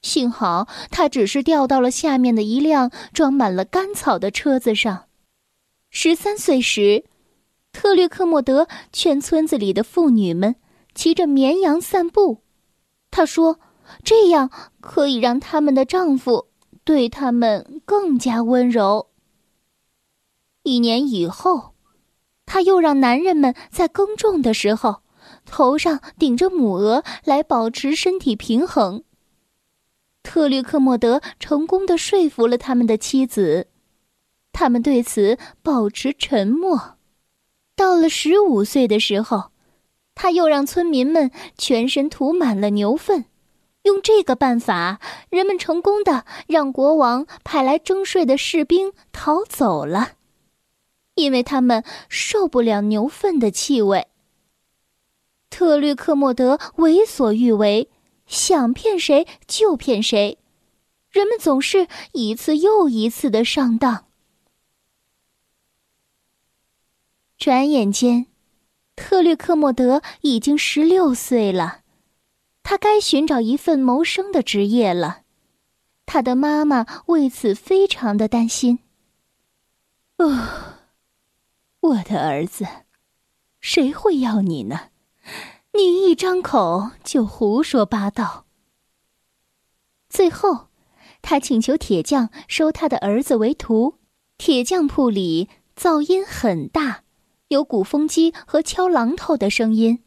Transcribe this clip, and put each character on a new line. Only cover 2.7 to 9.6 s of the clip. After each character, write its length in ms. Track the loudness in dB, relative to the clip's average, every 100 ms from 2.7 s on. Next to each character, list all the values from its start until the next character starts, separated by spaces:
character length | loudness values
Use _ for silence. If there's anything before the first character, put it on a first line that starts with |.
| 2 0 -4 -16
装 220 | 0 0
满 220 | 2 0 -2
了 100 | -2
干 280 | -2 -4
草 260 | -4 -2 -2
的 100 | -2
车 300 | -4 -2 0
子 160 | 0 -2
上。 320 | -2 -6 _ _ _ _ _ _ _ _ _
十 260 | -4 0 0
三 220 | -2 -4
岁 240 | 0 0
时， 440 | 0 0 2 2 -2 _ _ _ _ _ _
特 220 | -4 2
律 140 | 4 2
克 180 | 0 0
莫 160 | 0
德 260 | 2 2 0 -4 -16
劝 280 | -4 0 0
村 280 | 0 0 0
子 100 |
里 160 | 0